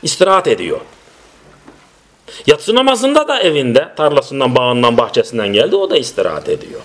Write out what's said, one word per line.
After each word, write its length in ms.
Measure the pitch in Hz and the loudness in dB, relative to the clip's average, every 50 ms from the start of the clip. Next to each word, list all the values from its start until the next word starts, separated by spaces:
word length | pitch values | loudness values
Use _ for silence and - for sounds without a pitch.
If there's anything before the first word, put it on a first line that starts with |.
| - | -6
istirahat 440 | - - - 185 190 190 190 180 | -8 0 0 2 4 4 2 2
ediyor. 320 | 151 113 95 90 82 - - - - - _ _ _ _ _ _ _ _ _ _ - _ _ _ - - _ _ _ _ _ _ _ _ _ _ - - - - | 0 -2 -2 -2 -6 -6 -8 -8 -14 -20 _ _ _ _ _ _ _ _ _ _ -20 _ _ _ -20 -20 _ _ _ _ _ _ _ _ _ _ -20 -20 -8 0
Yatsı 280 | - 147 - - - 220 | 0 0 0 0 0 0
namazında 520 | 247 262 269 262 226 240 269 294 311 302 | 2 2 2 0 2 0 2 2 2 0
da 120 | 302 285 247 | 0 -2 0
evinde, 480 | 208 175 156 147 135 123 113 131 151 170 - | 0 0 0 0 0 2 2 2 0 0 -4
tarlasından, 580 | - 156 147 147 143 135 - 139 135 135 127 123 | 0 0 2 2 2 0 0 -4 -2 -2 0 2
bağından, 420 | 127 123 123 123 123 123 120 117 | 2 0 2 0 2 2 2 4
bahçesinden 500 | 120 117 107 - 123 110 - 120 117 104 | 2 0 2 0 -2 -2 0 -2 -4 -2
geldi, 280 | 101 101 104 127 - - | 0 2 2 2 2 0
o 140 | 196 196 - | -2 0 0
da 80 | - | -2
istirahat 520 | 226 - - - - - - 80 73 - - | -2 -2 -4 -4 -4 -4 -2 -4 -6 -4 -6
ediyor. 320 | - - - - - - | -6 -6 -6 -14 -16 -18